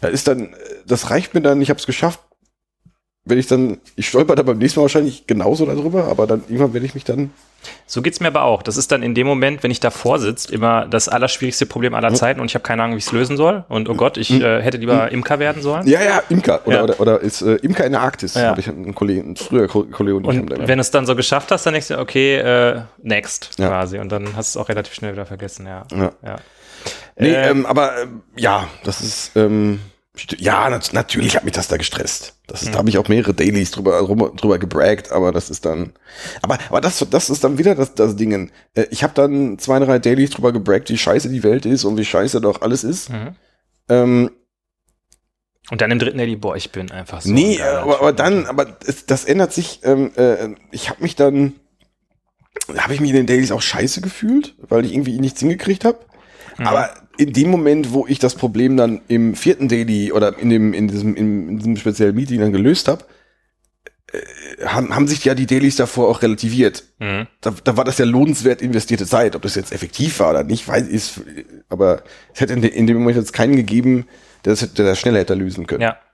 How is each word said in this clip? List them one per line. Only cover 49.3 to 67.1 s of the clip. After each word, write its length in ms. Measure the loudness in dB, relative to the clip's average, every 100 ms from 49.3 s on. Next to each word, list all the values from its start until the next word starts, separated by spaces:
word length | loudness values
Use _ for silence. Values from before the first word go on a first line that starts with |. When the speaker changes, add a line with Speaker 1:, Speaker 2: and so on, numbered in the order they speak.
| 2 2
Speaker 1:
sich, 280 | 0 -6 -4
ähm, 260 | 2 2 2 2
äh, 320 | 2 2 -2 -10 _
ich 160 | -10 -10
hab 100 | -6
mich 140 | -6
dann, 380 | 2 2 4 0 -2 _ _ _ _ _ _ _ _ _ -12 -8 -4
hab 140 | -4
ich 100 | -2
mich 100 | 2
in 60 | 2
den 100 | 4
Dailies 260 | 2 2
auch 100 | -2
scheiße 380 | -4 -2 -4 -4
gefühlt, 560 | -8 -6 0 0 0 _
weil 260 | -2 0
ich 80 | 0
irgendwie 260 | -2 -2 -2
nichts 180 | -2 0
hingekriegt 440 | -2 -2 -2 0
hab. 220 | 0 -2 -8 _ _ -20 -20 -6
Speaker 2:
Mhm. 80 | 0
Speaker 1:
Aber 240 | 0 0 -8 _ 0
in 160 | 2
dem 180 | 4 4
Moment, 420 | 4 4 4 2
wo 140 | 0 0
ich 120 | 0
das 160 | 0
Problem 420 | 0 -2 2 2 4
dann 260 | 2 0 0
im 260 | 2 2 2
vierten 320 | 2 2 2
Daily 420 | 0 0 0 2
oder 280 | 2 0 0
in 100 | 2
dem, 220 | 4 4
in 160 | 2 -2
diesem, 260 | 0 -2
in, 340 | 0 0 0 -4
in 60 | -4
diesem 180 | -2 -2
speziellen 380 | -2 2 2 2
Meeting 240 | -2 0
dann 120 | 2
gelöst 360 | 4 4 2 0
hab, 180 | -2 -4 _ _ _ _ _ _ _ -20 _ _
äh, 520 | -14 -12 -16 -18 -12 -6
haben, 280 | -4 -2
haben 120 | 0 0
sich 180 | 2
ja 100 | 0
die 120 | 0 2
Dailies 300 | 2 2 2
davor 320 | -2 2 2
auch 140 | 2
relativiert. 640 | 0 0 -2 2 2 0 -18 _
Speaker 2:
Mhm. 280 | -6